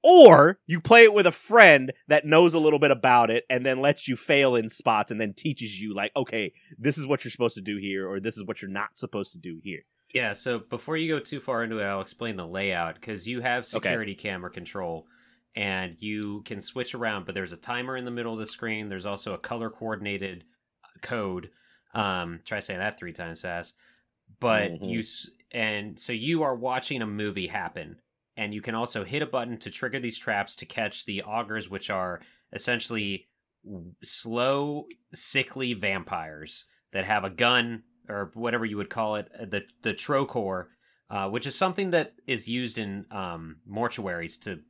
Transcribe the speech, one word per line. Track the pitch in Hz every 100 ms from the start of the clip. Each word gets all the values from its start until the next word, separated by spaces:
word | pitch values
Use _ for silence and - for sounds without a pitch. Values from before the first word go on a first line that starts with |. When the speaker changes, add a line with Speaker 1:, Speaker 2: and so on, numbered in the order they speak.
Speaker 1:
Or | 294 359 254 156 156 - -
you | 170
play | - 233
it | 226
with | 208 175
a |
friend | - - 226 196 143 131 - -
that | 151 151
knows | 156 175 160
a |
little | 156 147
bit | 147
about | 123 127 123 113
it | 117 -
and | 127
then | 131 131
lets | 143 147 -
you | 127
fail | - 143 135 123
in | 110
spots | - 123 107 104
and | 107
then | 110
teaches | - 156 135 113 98
you, | 107
like, | 98 104 143
"Okay, | 131 110 95 _ _ -
this | 123 147
is | 135
what | 139
you're | 123
supposed | - 120 -
to |
do | 98 104
here," | 98 95 95
or, | 98
"This | 107 107
is | 92
what | 95
you're | 98
not | 98 - -
supposed | - 104 95
to | 87
do | 87 82
here." | 98 80 _ _ _
Speaker 2:
Yeah, | 123 113
so | 101 131 117
before | - 117 - 160
you | 160
go | 151
too | - 143
far | - 117
into | 113 110
it, | 101
I'll | 98
explain | 95 - 117 98
the | 82
layout, | 95 98 87 82 80
'cause | - 104 95
you | 123
have | 123 123
Speaker 1:
Okay. | 120
Speaker 2:
security | 113 - 120 104 95
camera | 107 95 90
control, | - 85 101 90 82 - _ _ _ _ -
and | 101 95 92 82
you | 107 107 104 101 -
can | 101
switch | - 127 123 123
around, | 117 101 90
but | 95
there's | 92
a | 85
timer | - 120 127 127
in |
the | 123
middle | 120 117
of | 110
the | 107
screen. | - 113 107 104
There's | 95 101
also | 98 -
a | 92
color-coordinated | - 120 110 - 113 107 104 98 95 90 - _ _ _ - _
code. | - 120 101 90 90 _ _ _ _
Um, | 113 101 92 85 85
try | - 104
saying | - 92
that | 104 -
three | 90
times | 80 85 82
fast. | 92 87 85 _ _ _ _ _ _ 101
But | 123 107 101
Speaker 1:
Mm-hmm. | 85 98
Speaker 2:
you | 113
s-, | 110 - - _ _
and | 120 110 104 104 -
so | -
you | 117 131 165
are | 147 123
watching | 127 127 - 135
a | 110
movie | 104 104 98 87
happen, | 104 82 90 76 85 _ _ _ -
and | 104
you | 104
can | 120 113
also | 120 113 92
hit | 139
a | 147
button | 135 117 113
to | 104
trigger | - 127 131
these | 120 113
traps | - 104 101 -
to | -
catch | - 107 - -
the | 101
augers, | 104 110 107 110 95
which | 95 -
are | 98 92 87 - _ _
essentially | - - 120 - 113 101 95 _ _ _ _
w-, | - 95 85 -
slow, | - - 117 117 127 139 143 147 - - _
sickly | - - 135 131 131 127
vampires | 110 98 95 85 90 80 76 78 - - _ _
that | 98 95
have | 107 95
a |
gun, | 85 120 123 117 113 _ _ -
or | 101 98
whatever | 113 117 117 113
you | 104
would | 98
call | - 110 107
it, | 101 -
uh, | 101
the, | 101 - _
the | 220
trochor, | 208 - 139 139 123 98 92 87 _ _ _ _
uh, | 101 98
which | 117 139
is | -
something | 185 180 196
that | 170 120 _ -
is | 120 113
used | 123 120 113
in, | 104 98 98
um, | 104 92 85 82 78 104
mortuaries | 104 120 - 98 87 82 -
to | - 85